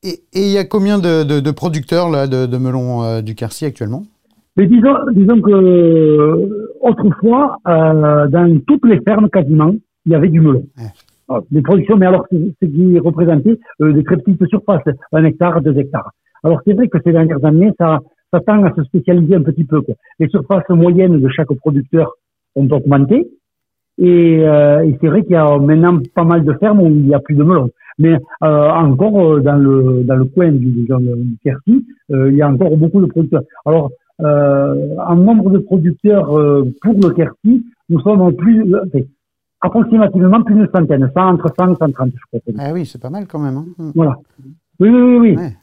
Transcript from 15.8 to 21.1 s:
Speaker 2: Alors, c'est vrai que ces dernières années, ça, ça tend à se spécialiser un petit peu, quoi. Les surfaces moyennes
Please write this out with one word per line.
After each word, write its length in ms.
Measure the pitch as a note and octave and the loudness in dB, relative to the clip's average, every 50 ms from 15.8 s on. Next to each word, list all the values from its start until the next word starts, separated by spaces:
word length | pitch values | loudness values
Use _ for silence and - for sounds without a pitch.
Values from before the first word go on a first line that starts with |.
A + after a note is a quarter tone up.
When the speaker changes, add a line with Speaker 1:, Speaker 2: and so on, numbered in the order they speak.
| C3+ C#3 C#3 - - - _ _ _ _ _ _ - | -4 -4 -8 -10 -10 -12 _ _ _ _ _ _ -2
Speaker 2:
Alors, 160 | D#3 E3 - - | -2 -2 0 0
c'est 80 | G3+ G3+ | -2 0
vrai 140 | G3+ B3 | 0 0
que 100 | - - D#3+ - | -2 -2 -2 0
ces 60 | F3 | 0
dernières 340 | E3 E3 D#3+ D#3+ E3 E3 B2+ | 2 2 0 0 -2 -2 0
années, 260 | D#3 D3+ D#3+ F#3 A3 - _ | 2 2 2 2 2 0 _
ça, 200 | E3+ E3 D#3 C#3+ - _ _ _ _ _ - | -2 -2 -2 -2 -4 _ _ _ _ _ -4
ça 60 | E3+ | -2
tend 240 | E3+ - G#3 G#3+ G3+ | 0 2 2 2 2
à 100 | E3+ - | 0 0
se 100 | - D3 | -4 -6
spécialiser 500 | - - F3+ B2+ - F3+ F3 E3 D3 G3 | -2 -4 -4 0 0 0 2 2 2 2
un 80 | F3+ C#3+ | 0 0
petit 220 | D#3 C#3+ D#3 D#3+ | -2 -2 -4 -4
peu, 160 | C3 D#3 D3+ | -2 -2 -4
quoi. 120 | C#3 - A2+ _ _ _ _ | -4 -4 -10 _ _ _ _
Les 100 | _ E3 D3+ | _ -4 -2
surfaces 380 | - F#3+ C#3 - G3 F#3 - - | -2 -4 -2 -2 -2 -2 0 0
moyennes 500 | F3+ E3 E3 F3 F3 F3+ F#3+ F#3 | 2 2 2 4 2 2 2 2